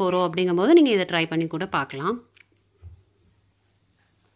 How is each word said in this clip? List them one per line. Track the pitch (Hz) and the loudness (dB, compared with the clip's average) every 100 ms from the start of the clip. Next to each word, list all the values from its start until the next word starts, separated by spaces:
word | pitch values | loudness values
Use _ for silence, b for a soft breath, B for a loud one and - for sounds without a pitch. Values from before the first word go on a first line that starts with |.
போறோம் | 185 180 175 | -2 0 0
அப்படிங்கும்போது | 170 180 175 214 339 | -2 -2 0 6 6
நீங்க | 285 202 | 6 2
இதை | 180 | 0
ட்ரை | 170 160 | -2 -2
பண்ணி | 160 165 | -2 -4
கூட | 160 190 160 | -6 -4 -4
பார்க்கலாம். | 135 135 170 240 - _ _ _ _ _ - - _ _ _ _ _ _ _ _ _ _ _ _ _ | -6 -6 -6 -8 -12 _ _ _ _ _ -20 -20 _ _ _ _ _ _ _ _ _ _ _ _ _